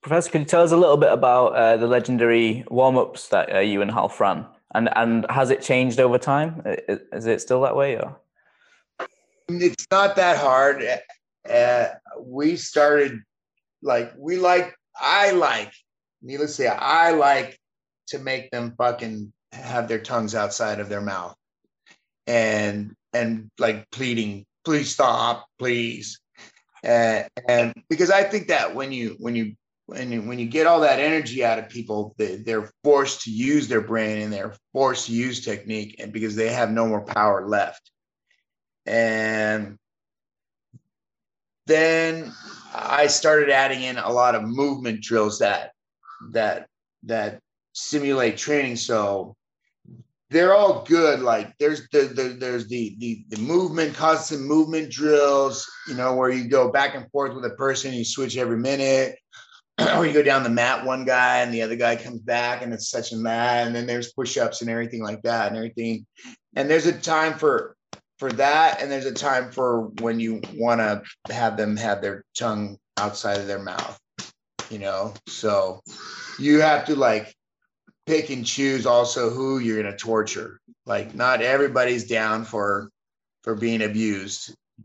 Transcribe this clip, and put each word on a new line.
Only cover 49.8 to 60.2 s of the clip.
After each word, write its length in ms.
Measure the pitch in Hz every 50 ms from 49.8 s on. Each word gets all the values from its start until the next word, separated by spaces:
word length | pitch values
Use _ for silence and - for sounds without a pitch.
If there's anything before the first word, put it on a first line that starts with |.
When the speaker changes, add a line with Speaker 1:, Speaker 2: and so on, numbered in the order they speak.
| _ - - - - _ _ _ _ _
Speaker 2:
they're 240 | 135 160 175 185 196
all 300 | 202 208 196 190 - -
good. 380 | - 160 170 165 156 143 127
Like, 360 | 127 123 113 107 107 - - _
there's 280 | 143 147 156 147 - -
the, 100 | - 147
the, 220 | 139 131 123 123 131 127 123 123
there's 280 | 127 127 123 123 113 101
the, 280 | 123 120 117 104 95 107
the, 240 | 120 120 113 104 - _
the 100 | 107 104
movement, 560 | 110 131 165 180 190 175 151 165 160 147 123
constant 460 | - 156 160 160 156 - - 156 143
movement 500 | 135 139 151 156 160 151 160 160 156 139
drills, 760 | 120 123 147 151 151 147 143 143 139 139 139 135 120 113 - - - - - -
you 60 | 139
know, 220 | 123 127 127 127
where 140 | 127 127 127
you 200 | 127 127 123 120
go 200 | 135 131 127 113
back 260 | 104 143 139 139 139
and 140 | 135 117 -
forth 220 | _ 143 139 135 135
with 120 | 131 123
a 100 | 117 104
person, 380 | - 135 135 135 135 - 135 131
you 100 | 120 117
switch 320 | 113 - - 135 120 104
every 220 | 127 123 117 117 113
minute, 580 | 120 131 139 139 135 135 135 131 131 131 - - _ _ _ - - _ _ - _ _ _ -
<clears throat> 180 | 120 - -
or 100 | - 170
you 80 | 156 143
go 100 | 151